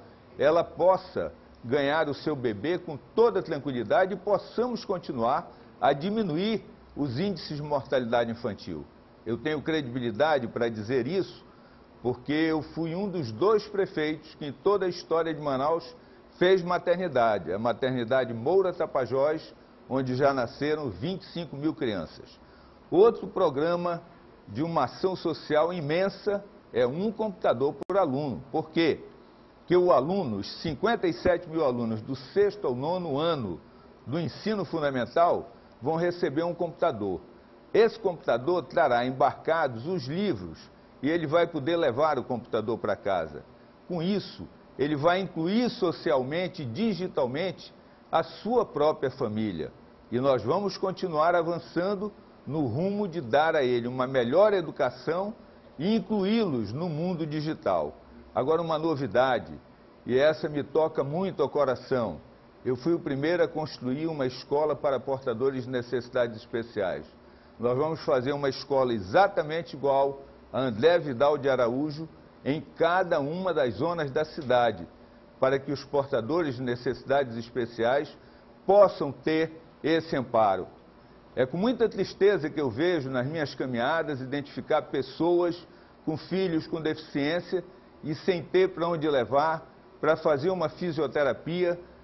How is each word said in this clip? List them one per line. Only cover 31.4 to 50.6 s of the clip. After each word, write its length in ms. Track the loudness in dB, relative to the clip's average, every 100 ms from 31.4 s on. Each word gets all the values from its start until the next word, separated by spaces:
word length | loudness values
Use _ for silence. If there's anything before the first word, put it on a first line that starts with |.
| -2
mil 160 | 0
alunos 380 | 0 0 -2 -4
do 120 | -6
sexto 520 | -10 -4 2 2 0 -4
ao 80 |
nono 440 | -2 -4 -4 -2 0
ano 420 | 0 0 -4 -8 -12 -20 -20 -18 -6
do 140 | -4
ensino 440 | -4 -4 -4 -4
fundamental 880 | -4 -2 0 0 0 2 4 2 -4 -18 -20 -8
vão 160 | -4 0
receber 460 | 0 0 -2 0
um 120 | -2
computador. 640 | -2 -6 0 -2 0 -4 -4 -8 -20 -20 -20 -2
Esse 260 | 2 2 2
computador 640 | -4 -2 -2 0 0 -2
trará 420 | 0 0 2 2 0
embarcados 800 | 2 0 0 -2 0 0 -4 -6
os 200 | -6 -4
livros 520 | -2 -2 -4 -8 -14 -20 -20 -20 -4
e 80 | -2
ele 160 | 0 2
vai 200 | 2 2
poder 300 | 0 -2 0
levar 420 | 0 2 2 0
o 60 |
computador 540 | -2 -6 -2 -2 -2 2
para 180 | 2 2
casa. 480 | 0 0 -2 -8 -16 -20 -20 -20 -6
Com 160 | -2
isso, 460 | 0 0 -2 -14 -16 -16 -18 -2
ele 180 | 0 4
vai 240 | 2 2
incluir 480 | -2 -4 0 2 0
socialmente 920 | 0 -2 0 0 0 0 -4 -4 -6
e 40 | -8
digitalmente 1080 | -2 -2 -2 -4 -2 -2 -2 -4 -6 -16 -20 -20 -20 -2
a 120 | -2
sua 420 | -2 -8 0 0
própria 460 | 0 2 2 2 -4
família. 640 | -2 -2 0 -2 -4 -8 -10 -20 -20 -6
E 100 | 0
nós 220 | 2 2
vamos 340 | 0 -2